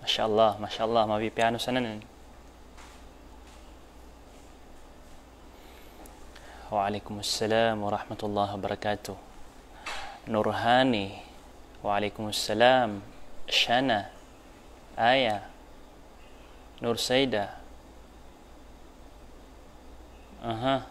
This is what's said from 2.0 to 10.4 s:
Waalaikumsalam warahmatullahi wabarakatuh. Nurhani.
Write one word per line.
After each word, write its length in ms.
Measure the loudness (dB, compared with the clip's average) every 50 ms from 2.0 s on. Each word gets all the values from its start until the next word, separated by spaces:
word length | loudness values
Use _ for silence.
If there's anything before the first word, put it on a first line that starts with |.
| -12 -16 -20 -20 -20 -20 -20 -20 -20 -20 -20 -20 -20 -20 -20 -20 -20 -20 -20 -20 -20 -20 -20 -20 -20 -20 -20 -20 -20 -20 -20 -20 -20 -20 -20 -20 -20 -20 -20 -20 -20 -20 -20 -20 -20 -20 -20 -20 -20 -20 -20 -20 -20 -20 -18 -18 -18 -20 -20 -20 -20 -18 -20 -20 -20 -20 -20 -20 -20 -20 -20 -20 -20 -20 -20 -20 -20 -20 -20 -18 -18 -18 -18 -18 -20 -20 -20 -20 -18 -18 -18 -16 -10 -4
Waalaikumsalam 1120 | -2 0 0 0 -2 -4 -6 -8 -10 -8 -4 -4 -2 -2 0 4 4 6 6 4 2 0
warahmatullahi 720 | -2 -2 -2 -4 -4 -8 -10 -6 -4 -2 0 0 0 0 -2 -4
wabarakatuh. 560 | -4 -4 -4 -2 -2 -2 -2 -2 -4 -10 -12 -12 -14 -18 -16 -16 -16 -16 -16 -20 -20 -20 -20 -14 -10 -8 -8 -8 -8 -10 -12 -14 -8 0
Nurhani. 880 | 2 2